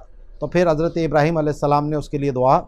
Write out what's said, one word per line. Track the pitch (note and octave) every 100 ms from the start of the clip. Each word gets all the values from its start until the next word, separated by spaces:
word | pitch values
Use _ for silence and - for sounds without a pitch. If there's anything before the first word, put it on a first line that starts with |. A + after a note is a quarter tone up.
| - - - -
تو | D3
پھر | F3 F3
حضرت | D#3 E3 D#3
ابراہیم | D#3+ D3+ D3 E3
علیہ | D3+
السلام | D3 D3 C#3+ D3
نے | D3+
اس | C3
کے | D3
لیے | C#3
دعا | B2+ B2+ D#3